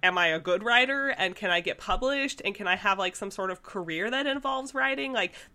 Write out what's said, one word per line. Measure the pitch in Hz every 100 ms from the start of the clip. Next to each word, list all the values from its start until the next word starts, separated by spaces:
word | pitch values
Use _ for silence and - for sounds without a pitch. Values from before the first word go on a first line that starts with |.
am | 185 180
I | 170
a | 160
good | 180 180
writer, | 220 240 254 277 277
and | - 185
can | 185 196
I | 175
get | 165 -
published, | - 196 262 277 269 -
and | 202
can | 202 190
I | 190
have, | 208 190
like, | 185 -
some | 196
sort | 196 190
of | 180
career | - 190 165 160 214
that | 262 285
involves | 277 269 269 269 269
writing?" | 269 269 269
Like, | 240 180 - -